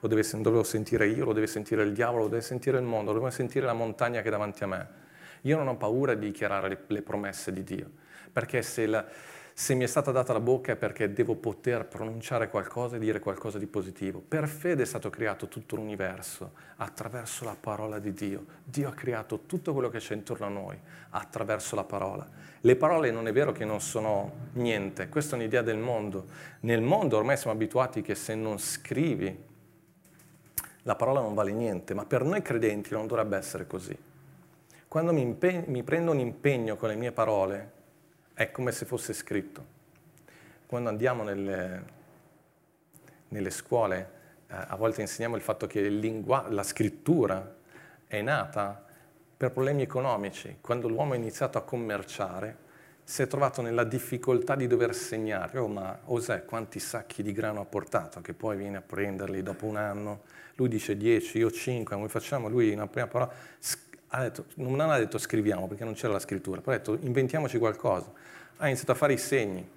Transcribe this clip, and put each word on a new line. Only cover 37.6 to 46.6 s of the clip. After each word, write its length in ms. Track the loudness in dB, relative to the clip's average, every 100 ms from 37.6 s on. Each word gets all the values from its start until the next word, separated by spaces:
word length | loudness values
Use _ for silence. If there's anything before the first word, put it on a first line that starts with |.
| -8 -18 -20 _ _ _ _
è 160 | -2 -2
come 220 | 0 -2
se 120 | -2
fosse 280 | -4 -4 -4
scritto. 600 | -8 -2 -2 -2 -12 -18 -20 _ -20 -20 -20 -20 -20 -20 -20 _
Quando 220 | -2 -2
andiamo 340 | 2 2 2
nelle, 600 | -2 -2 -2 -2 -4 -6 -12 -18 -20 -20 _ _ _ _ _ _ _ -20 -20 -20 -10
nelle 220 | -4 -4
scuole, 600 | -4 0 2 4 2 -4 -14 -20 -20 _
eh, 60 | -12
a 200 | -8 0
volte 240 | 0 0
insegniamo 360 | -4 -2 -2 -2
il 60 |
fatto 240 | -2 -2 -2
che 140 | 2
il 180 | 2 2
lingua-, 480 | 0 -2 0 0 2
la 140 | -2